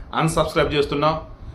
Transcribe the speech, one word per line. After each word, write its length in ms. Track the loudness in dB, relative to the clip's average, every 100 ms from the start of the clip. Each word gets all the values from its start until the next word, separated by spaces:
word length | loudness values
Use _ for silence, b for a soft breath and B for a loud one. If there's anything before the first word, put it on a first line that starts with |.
| B -2
అన్‌సబ్స్క్రైబ్ 580 | 0 2 0 2 2
చేస్తున్నాం, 460 | 2 0 2 2 0 -6 -16 B